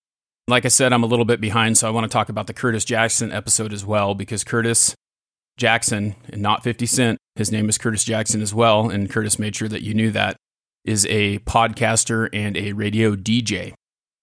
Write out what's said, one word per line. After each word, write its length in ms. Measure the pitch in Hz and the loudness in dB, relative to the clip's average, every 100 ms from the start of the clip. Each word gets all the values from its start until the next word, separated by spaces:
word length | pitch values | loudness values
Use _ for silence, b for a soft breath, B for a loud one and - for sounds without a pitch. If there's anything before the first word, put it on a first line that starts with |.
| _ _ _ _ - | _ _ _ _ 0
Like 160 | 123 127 | 0 4
I 20 | |
said, 240 | - 131 | 4 4
I'm 120 | 123 | 4
a 40 | 117 | 2
little 160 | 120 | 2
bit 160 | 117 120 | 2 2
behind, 380 | 107 110 113 113 | 2 2 2 2
so 100 | 113 | 2
I 40 | |
wanna 180 | 113 110 | -2 -2
talk 180 | 117 104 | -2 -2
about 200 | 107 104 | -4 -8
the 60 | |
Curtis 300 | 110 127 110 | -4 -2 -2
Jackson 480 | - 117 113 - 113 | 0 0 2 0 -2
episode 400 | 95 - - 107 | -6 -2 -2 -2
as 140 | 104 98 | -8 -2
well, 280 | 107 101 | 0 0
because 300 | 101 101 104 | -2 -4 -6
Curtis 500 | - 120 113 117 - - _ _ _ _ _ _ | -2 0 2 2 0 -2 _ _ _ _ _ _
Jackson, 580 | 117 113 - 107 104 101 - | 2 2 0 -2 -4 -8 -14
and 140 | 107 | -4
not 220 | 104 107 | -2 0
fifty 220 | 123 113 120 | -2 -4 -2
Cent, 320 | - 120 107 _ - | 2 2 0 _ -6
his 160 | 104 | -4
name 180 | 110 107 | 0 0
is 80 | - | -2
Curtis 260 | 120 104 | -2 -2
Jackson 380 | - 110 110 107 | -2 -2 -2 -2
as 120 | 107 | -2
well, 360 | 107 117 107 113 | 2 4 4 2
and 200 | 101 98 | 0 -2
Curtis 300 | - 107 - | -2 -2 -2
made 160 | 107 98 | -2 -4
sure 140 | 110 | -6
that 140 | 107 | -6
you 100 | - | -4
knew 180 | 107 110 | 0 0
that, 240 | 104 101 - _ _ _ _ | 2 -2 -2 _ _ _ _
is 220 | - 107 - | -4 0 2
a 340 | 107 104 101 | 2 0 0
podcaster 880 | - 117 113 110 113 113 - 113 113 | 0 2 2 2 0 0 0 -2 -2
and 240 | 104 104 95 | -4 -4 -4
a 160 | 101 | -4
radio 420 | 101 107 107 110 101 | -4 -2 2 2 2
D 260 | 95 117 | 0 0
J. 320 | 110 95 92 - _ _ _ _ | 0 -4 -6 -14 _ _ _ _